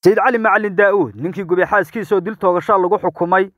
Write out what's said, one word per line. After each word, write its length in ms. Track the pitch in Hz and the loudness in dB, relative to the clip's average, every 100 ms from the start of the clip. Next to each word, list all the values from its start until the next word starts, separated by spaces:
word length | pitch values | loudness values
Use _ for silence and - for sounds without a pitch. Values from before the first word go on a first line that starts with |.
Sayid 140 | 175 208 | 2 2
Cali 180 | 220 233 | 0 0
Macalin 380 | 220 202 208 185 | 2 0 0 2
Daa'uud, 400 | 202 202 135 101 | 2 2 -2 -4
ninkii 280 | 156 185 180 | -8 -8 -4
gubay 200 | 180 175 | -2 0
xaaskiisa 500 | 208 180 233 185 202 | 0 -2 -6 -2 -2
oo 40 | |
dil 140 | 180 214 | -2 -4
toogasho 400 | 185 175 165 196 | -2 0 0 0
lagu 200 | 180 208 | 2 0
xukumay 480 | 185 160 175 185 190 | -2 -4 0 0 0